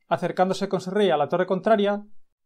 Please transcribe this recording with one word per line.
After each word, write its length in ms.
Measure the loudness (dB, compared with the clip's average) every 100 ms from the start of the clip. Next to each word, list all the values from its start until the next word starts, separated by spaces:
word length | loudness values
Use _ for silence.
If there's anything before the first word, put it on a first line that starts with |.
| -4
acercándose 640 | -2 -2 0 0 0 -2
con 120 | -4
su 100 | -2
rey 200 | 0 2
a 60 | 2
la 120 | 2
torre 180 | 0 0
contraria, 580 | 0 2 2 2 -2 -8 -18 -20 _